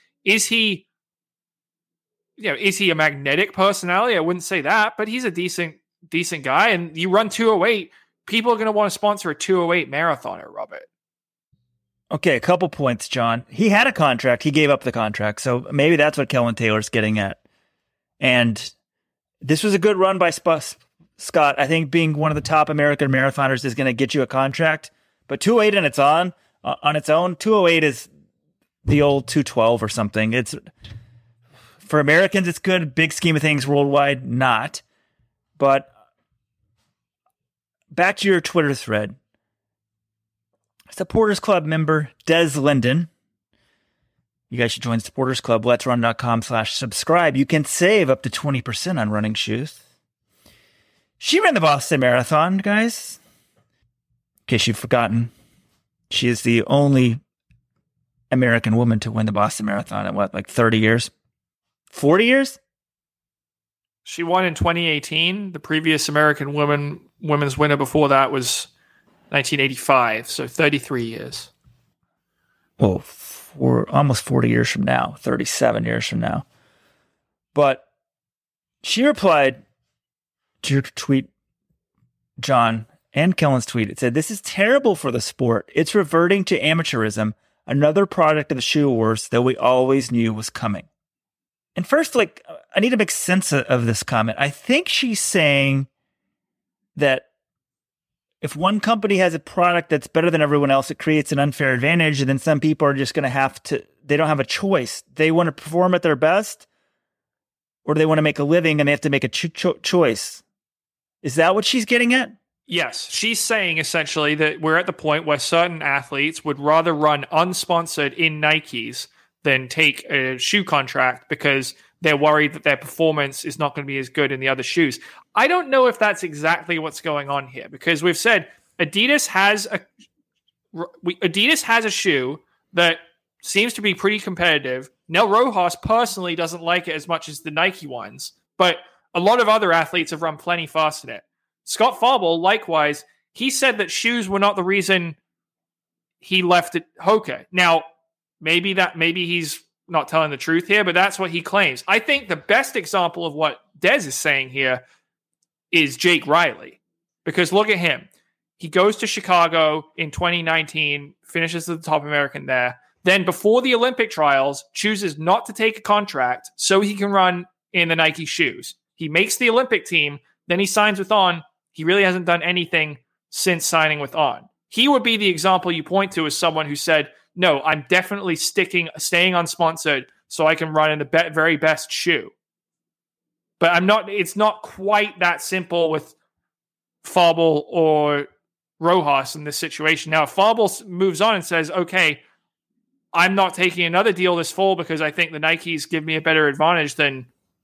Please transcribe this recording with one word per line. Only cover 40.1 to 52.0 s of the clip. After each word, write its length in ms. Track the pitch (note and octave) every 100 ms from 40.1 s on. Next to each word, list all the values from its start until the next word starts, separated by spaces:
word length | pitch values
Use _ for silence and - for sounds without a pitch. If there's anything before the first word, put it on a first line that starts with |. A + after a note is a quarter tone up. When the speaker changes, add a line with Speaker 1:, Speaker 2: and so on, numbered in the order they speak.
| _ _ _ _ _ _ _ _
Speaker 2:
Supporters 500 | - F#3 - G#3+ G3+
Club 240 | - F#3
member 460 | D3+ D#3+ D#3 D#3 D3+ _ -
Des 320 | E3 E3 C#3+
Linden. 480 | C#3 C#3 A#2+ D3 E3+ _ _ _ _ _ _ _ _ _ _ _ _ _ -
You 80 | A#2+
guys 140 | A#2
should 100 | -
join 180 | A#2+ A#2
Supporters 400 | - - C3 B2+
Club, 240 | - A2+
letsrun 380 | A2+ A#2+ C3 B2
dot 160 | A#2 A2+
com 240 | A#2+ A#2
slash 320 | - A#2 A2
subscribe. 640 | - B2+ - - E3 E3 C3+
You 100 | C#3
can 180 | D#3+
save 460 | C#3+ - F3 G#3+ D3
up 120 | C3
to 80 | B2
twenty 300 | - D3 C3
percent 360 | B2 A2 F3+ E3+
on 120 | G#2+
running 240 | G#2+ G#2+
shoes. 460 | A2 - A2 D3 - _ _ _ _ _ _ _ _ _ _ _ _ _ _
She 220 | - E4+
ran 140 | G4+
the 60 | B3
Boston 400 | E3 C#3 - D3